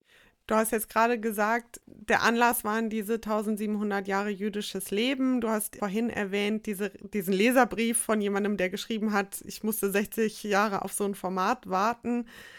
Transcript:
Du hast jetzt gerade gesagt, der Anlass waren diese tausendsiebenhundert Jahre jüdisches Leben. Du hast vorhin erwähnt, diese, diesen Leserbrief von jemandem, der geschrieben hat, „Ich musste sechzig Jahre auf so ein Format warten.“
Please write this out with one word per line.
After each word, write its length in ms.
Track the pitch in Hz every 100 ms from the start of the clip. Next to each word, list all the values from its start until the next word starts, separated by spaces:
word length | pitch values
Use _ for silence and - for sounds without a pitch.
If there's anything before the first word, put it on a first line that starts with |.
| _ - - _ -
Du 100 | 220
hast 160 | 220
jetzt 180 | 220 -
gerade 320 | 220 233 240
gesagt, 580 | 220 208 208 233 - - -
der 360 | - - 214
Anlass 440 | 208 233 240 247 214
waren 240 | 220 226
diese 320 | 220 202 226
tausendsiebenhundert 880 | 220 214 214 208 214 214 208 202 196
Jahre 200 | 196 208
jüdisches 640 | 190 214 202 208 190 -
Leben. 480 | 202 247 269 262 254
Du 80 | 220
hast 300 | 214 214 -
vorhin 320 | 202 202 233
erwähnt, 560 | - 202 202 202 214 214
diese, 240 | 190 202
diesen 440 | - 196 208 185
Leserbrief 640 | 190 226 254 240 202 233 233
von 220 | - 214
jemandem, 380 | 202 202 208 202
der 120 | 180
geschrieben 440 | 202 - 220 214
hat, 280 | 202 196 - -
„Ich 160 | -
musste 260 | 208 214 202
sechzig 540 | 196 202 - 220 -
Jahre 400 | 214 196 214 196
auf 80 | 196
so 140 | - 202
ein 100 | 202
Format 540 | 180 185 190 247 185
warten.“ 580 | 185 214 240 233 240 233 - -